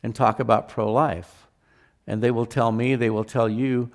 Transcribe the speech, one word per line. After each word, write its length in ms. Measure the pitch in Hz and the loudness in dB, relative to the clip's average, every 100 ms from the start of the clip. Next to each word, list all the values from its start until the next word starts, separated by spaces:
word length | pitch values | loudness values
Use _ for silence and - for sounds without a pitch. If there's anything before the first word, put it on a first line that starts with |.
and 140 | 113 113 | -8 2
talk 240 | 120 107 | 2 2
about 280 | 117 107 - | 2 2 0
pro-life. 800 | - 107 117 151 87 95 - _ _ _ _ _ _ - | -4 0 2 0 -2 -10 -20 _ _ _ _ _ _ -8
And 120 | 107 | -2
they 120 | 120 | 0
will 140 | 117 117 | 0 -2
tell 260 | 131 117 | 0 0
me, 240 | 110 123 131 | 0 0 0
they 140 | 117 | 0
will 140 | 107 | -2
tell 240 | 110 131 113 | -2 0 0
you 400 | 110 135 127 120 | 0 0 -2 -4